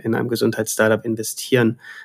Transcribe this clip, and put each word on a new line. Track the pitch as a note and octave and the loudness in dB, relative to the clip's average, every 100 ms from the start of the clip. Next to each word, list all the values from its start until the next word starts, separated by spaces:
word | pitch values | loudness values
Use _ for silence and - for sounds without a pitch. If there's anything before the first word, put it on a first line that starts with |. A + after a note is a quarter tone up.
in | A#2 A2 | -2 -2
einem | A#2 | -2
Gesundheitsstartup | A2+ - A2+ A2 - A2 A2 A#2 | 0 0 0 -4 2 2 2 -2
investieren, | A2+ G#2+ - - B2+ A2+ A2+ - - | -4 -6 -8 0 4 4 0 -10 -20